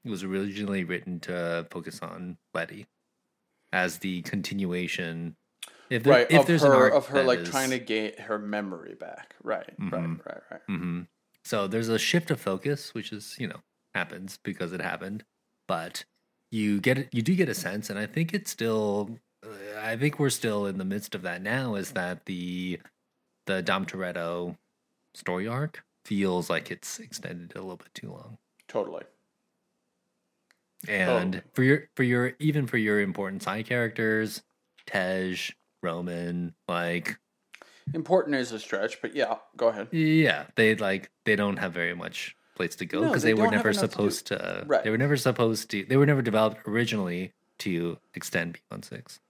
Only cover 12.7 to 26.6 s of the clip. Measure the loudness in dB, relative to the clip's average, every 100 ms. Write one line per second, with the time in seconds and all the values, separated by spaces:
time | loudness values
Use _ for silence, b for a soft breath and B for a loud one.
12.7 | -4 -6 -10 -10 -12 -14 -10 -10 -10 _
13.7 | _ _ -6 -6 -8 -14 -10 -10 -6 -6
14.7 | -6 -6 -6 -8 -10 -12 _ _ _ -4
15.7 | -4 -4 -12 -14 _ _ _ _ -2 0
16.7 | 2 2 2 0 -2 2 2 2 0 -4
17.7 | -6 -6 -6 -4 -2 -2 -4 -6 -4 0
18.7 | 0 0 0 -2 -8 _ _ -18 -14 -12
19.7 | -8 -6 0 0 2 0 2 0 0 -2
20.7 | -2 -4 -4 -6 -8 -6 -6 -4 -2 -2
21.7 | -4 -4 -4 -4 -6 -8 -6 -4 -4 -4
22.7 | -6 -10 _ _ _ _ _ -4 -4 0
23.7 | -2 -2 -6 -6 -4 -4 -4 -6 -8 _
24.7 | _ _ _ _ -12 -6 -4 -2 -2 -4
25.7 | -6 _ _ -4 0 2 2 0 -2